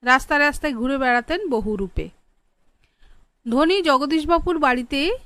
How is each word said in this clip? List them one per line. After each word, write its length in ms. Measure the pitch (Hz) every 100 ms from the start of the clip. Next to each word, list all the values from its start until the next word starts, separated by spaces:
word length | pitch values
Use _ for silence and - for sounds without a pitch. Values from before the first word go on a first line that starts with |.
রাস্তায় 360 | 240 262 - 294
রাস্তায় 340 | 294 277 302
ঘুরে 240 | 240 247 269
বেড়াতেন 520 | 262 240 240 339 403
বহুরূপে। 600 | 240 202 214 190 - 160 _ _ _ _ _ _ _ _ _ - - _ _ 240
ধনী 320 | 240 320 381
জগদীশবাবুর 760 | 330 269 285 320 302 339 330 330
বাড়িতে 400 | 294 247 247 277 311 494